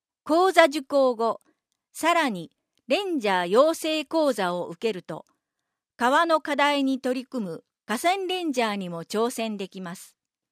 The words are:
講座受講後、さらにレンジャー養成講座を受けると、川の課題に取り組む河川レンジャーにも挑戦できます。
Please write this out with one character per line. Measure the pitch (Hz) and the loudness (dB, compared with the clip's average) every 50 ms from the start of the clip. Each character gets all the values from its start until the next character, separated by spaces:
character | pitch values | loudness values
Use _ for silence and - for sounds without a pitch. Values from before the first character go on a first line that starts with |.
| _ _ _ _ | _ _ _ _
講 | _ - 302 339 370 381 | _ 2 4 4 4 6
座 | 311 339 330 | 6 6 6
受 | 302 277 311 | 6 4 -2
講 | 269 - 285 277 269 254 240 | -4 0 2 2 4 2 2
後、 | 214 233 226 - - _ _ _ _ _ _ _ _ _ _ | 0 -2 -2 -2 -4 _ _ _ _ _ _ _ _ _ _
さ | - - 311 320 339 | -8 -2 0 2 2
ら | 339 311 262 | 2 2 0
に | 202 175 160 - _ _ _ _ _ _ _ | -2 -6 -8 -12 _ _ _ _ _ _ _
レ | - 269 370 | 0 0 0
ン | 415 381 339 277 | 0 -2 -2 -2
ジ | 208 208 | 0 0
ャ | 190 180 | 0 0
ー | 175 | 2
養 | 175 196 240 294 320 330 | 4 4 6 6 4 2
成 | - - 311 311 311 294 | 0 -2 -2 -2 -4 -4
講 | - - 330 302 277 | -2 0 2 2 2
座 | 233 208 185 175 180 | 0 0 -2 -2 -2
を | 180 151 - | -4 -6 -8
受 | 175 - | -8 -6
け | - 226 | -6 -4
る | 202 175 | -4 -6
と、 | - - 160 - - _ _ _ _ _ _ _ _ _ _ _ _ _ _ | -10 -12 -12 -14 -14 _ _ _ _ _ _ _ _ _ _ _ _ _ _
川 | - 233 247 277 311 339 | -2 0 2 4 4 4
の | 339 320 311 | 2 0 0
課 | - 311 285 | 0 -2 0
題 | 262 294 294 294 285 269 | 0 2 2 2 0 0
に | 269 269 254 | -2 -2 -2
取 | - 254 254 262 | -4 -4 -4 -6
り | 240 | -8
組 | - - 247 208 | -8 -8 -8 -6
む | 175 165 - - _ _ _ _ | -8 -10 -12 -16 _ _ _ _
河 | - 214 - | -6 -4 -2
川 | - 349 381 392 381 | 0 0 0 0 -2
レ | 349 370 370 | -4 -4 -4
ン | 349 311 | -4 -4
ジ | 247 247 | -2 -2
ャ | 233 214 | -2 -2
ー | 208 | -2
に | 202 185 175 | -4 -6 -8
も | 170 165 165 | -8 -10 -8
挑 | - - 214 226 240 | -6 -2 -2 -2 -2
戦 | - - 226 220 214 | -2 -4 -6 -6 -6
で | 196 196 - | -8 -10 -10
き | - 190 | -10 -12
ま | 185 170 180 | -12 -12 -12
す。 | - - - _ _ _ _ _ _ _ _ | -14 -18 -20 _ _ _ _ _ _ _ _